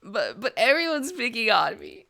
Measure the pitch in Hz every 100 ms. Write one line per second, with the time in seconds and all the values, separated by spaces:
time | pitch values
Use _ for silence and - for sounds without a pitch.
0 | - 208 117 170 254 - 233 294 330 302
1 | 269 359 254 226 220 190 156 - 151 -
2 | -